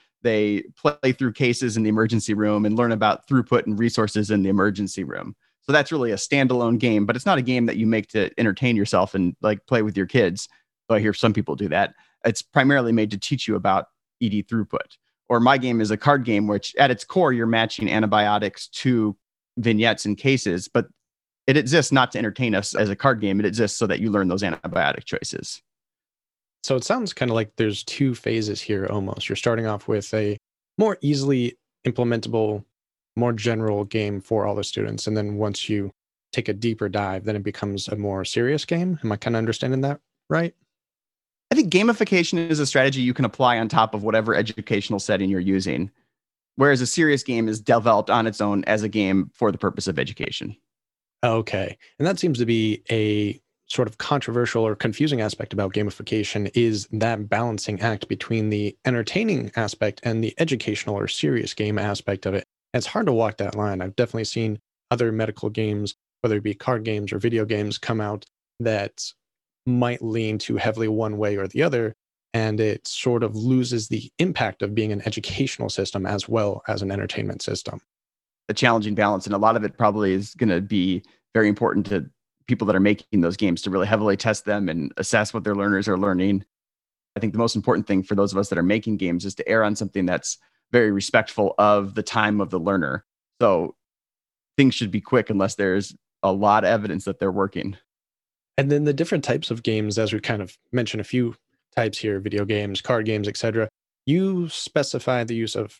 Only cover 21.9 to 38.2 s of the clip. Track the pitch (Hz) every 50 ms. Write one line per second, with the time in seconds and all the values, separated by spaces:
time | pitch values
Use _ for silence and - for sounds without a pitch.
21.9 | 143 135 127 120 - 127 120 110 104 - 131 117 104 95 104 - - 98 107 101
22.9 | 101 - - 139 127 110 104 101 95 101 104 101 95 117 113 101 - - 120 98
23.9 | 90 - 107 113 101 104 98 92 90 98 104 92 82 - - - 87 90 80 71
24.9 | - - - - - - - - - - - - - - _ _ _ _ _ _
25.9 | _ _ _ _ _ _ _ _ _ _ _ _ _ _ - - 139 127 120 -
26.9 | 214 254 233 185 - - 135 123 113 113 110 104 - - 123 107 101 - - -
27.9 | - - 143 135 123 - - 113 113 113 107 107 101 - - - 107 98 95 -
28.9 | 101 104 98 98 - - - - 101 - - 120 117 113 113 110 107 104 - -
29.9 | 113 104 101 - - 110 107 104 104 104 - _ _ _ _ _ _ - 208 220
30.9 | 196 - - 143 147 139 135 139 139 127 120 120 - - _ _ _ _ - 127
31.9 | 117 - 123 117 117 113 110 110 113 113 110 107 107 104 104 - _ _ _ _
32.9 | _ _ _ _ _ 110 120 120 117 110 104 117 113 110 113 107 104 101 104 98
33.9 | - 113 107 104 104 98 - - 113 107 101 101 104 104 98 - - 107 104 107
34.9 | 107 107 - - 107 107 104 104 104 104 107 104 - - - - 107 104 98 98
35.9 | - _ _ _ _ _ _ _ - - 110 - 104 101 113 117 113 110 110 101
36.9 | 92 104 101 98 95 95 101 107 107 104 98 107 98 - - 101 98 98 - -
37.9 | 104 104 104 101 98 95